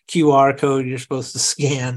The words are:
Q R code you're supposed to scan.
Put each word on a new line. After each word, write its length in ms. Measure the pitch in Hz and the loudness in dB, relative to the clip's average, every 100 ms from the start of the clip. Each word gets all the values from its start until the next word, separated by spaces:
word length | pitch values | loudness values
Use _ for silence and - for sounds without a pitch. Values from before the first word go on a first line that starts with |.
| - | -6
Q 260 | 180 151 | 0 4
R 200 | 139 135 | 6 4
code 300 | 139 143 135 | 2 0 0
you're 140 | 127 127 | -2 -8
supposed 340 | - 135 127 | -8 -8 -8
to 60 | 123 | -6
scan. 580 | - - 139 139 127 | -4 -2 -2 -2 -4